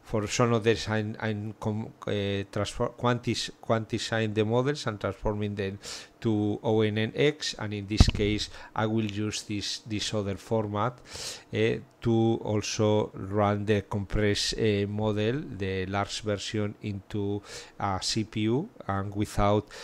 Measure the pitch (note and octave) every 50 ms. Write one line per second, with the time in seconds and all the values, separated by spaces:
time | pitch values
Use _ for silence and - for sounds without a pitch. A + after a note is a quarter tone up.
0 | - - - A2 G2+ G#2 - - B2 A#2 A#2 A2+ G2+ A#2 A2 - - G#2+ A2 A2
1 | G#2+ G#2+ A2 - G#2+ A2 G#2+ G#2 G#2 A2 G#2 - - A2 G#2 G#2+ A2 - - -
2 | - - G#2 G#2 G2 G2+ G2+ G2 G2 - - G#2+ G2+ - - - A#2+ A#2+ - -
3 | - A#2+ B2 A#2+ - B2 A2 - - - - - - - A#2 A2+ A2 - - G#2+
4 | - - A#2 A2 A2+ G#2+ G#2 A2 G#2+ G#2+ A2+ B2 B2+ C#3 D3+ D3 - A#2+ G#2+ G2+
5 | - G2+ F#2+ - - A2 G#2 G#2 G#2 G#2 G#2 G2+ G2 F#2+ G2 G#2 - - - -
6 | - - - _ - A#2 G#2+ G#2 G#2 G#2 G#2 - - A#2+ A2 A2 A2 G#2+ G#2 A2
7 | A2 A#2 - - C#3 D3 D3 - - - - - G#2+ G#2+ G#2 G#2 G2+ G2 G#2+ G#2
8 | - - - - G#2 G#2 G#2+ G#2 - - - - - - - - A2 A2 A2 A2+
9 | A2 G#2 G2 G#2 G#2+ G#2+ G2+ - - - G#2 G2+ F#2 - - - - A#2+ G#2+ G2+
10 | - - - G#2+ G2 G2 G2+ F#2+ - - A2+ A2 G#2+ G#2 G#2 G#2 G#2+ B2 C3 -
11 | - - - - - - - - - - - G#2+ A2 A#2 B2 - - - - _
12 | - A#2+ A#2 A2+ A2+ A2+ A2+ - - A2 G#2+ G#2+ - - - - A2 G#2+ G#2+ G#2+
13 | A2 - - - G#2 F#2+ G2 G#2+ G#2 G2+ G#2 G#2 G2+ G2+ G#2+ G2+ - - - G2+
14 | G2 - - A2 G#2+ G#2 G2+ - - - - A#2 A#2 A2 G#2 G2+ G2+ G2+ G#2 G#2
15 | G#2+ A2 G#2 G#2 G#2+ A2+ B2+ D3 - C#3 A#2 F#2+ G2 F#2+ F#2+ F#2+ F#2 F#2 G2 G2+
16 | G2+ - - - - G#2+ G2+ G2 - - - G#2+ G#2 G#2 G#2+ - - G#2+ G2+ G2
17 | - - - G#2 G2+ G2+ G2+ G2+ - - - - - - - - G#2 G2 F#2+ F#2
18 | - - - A2+ G#2+ - - A2 G#2+ A2 A#2 C#3 F#3+ A#3 - - - - G2 G2
19 | G2 G#2 G2+ G2+ G#2+ - - - G#2 G2+ G#2 G#2+ - - - -